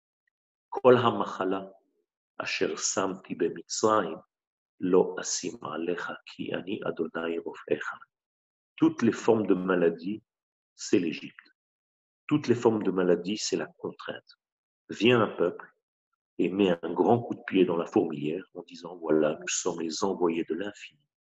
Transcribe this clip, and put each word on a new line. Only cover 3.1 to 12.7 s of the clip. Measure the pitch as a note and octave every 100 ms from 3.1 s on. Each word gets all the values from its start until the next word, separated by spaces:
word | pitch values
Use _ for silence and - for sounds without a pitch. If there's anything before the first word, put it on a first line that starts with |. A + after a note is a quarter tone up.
| F#2+ - F2+
bemitzrayim | E2+ - - - A2 A2 E2+ E2 - _ _ _ _ -
lo | F2+ F#2 - -
asim | - - F2 D#2+
alecha | - D#2 E2+ F2 - - -
ki | - -
ani | E2+ F2 G#2+
Adonai | - - D#2+ E2 E2 E2+
rofecha. | D#2 - - D2+ - - - _ _ _ _ _ _ -
Toutes | E3 D#3+
les | A#2
formes | - - A2+ G2
de |
maladie, | F#2 F#2 F2+ E2+ E2 F#2 G#2+ _ _ _ _ _ -
c'est | - G#2
l'Égypte. | E2+ C#2+ D2 - - _ _ _ _ _ _ _ -
Toutes | D3+ D3
les | A2+
formes | A#2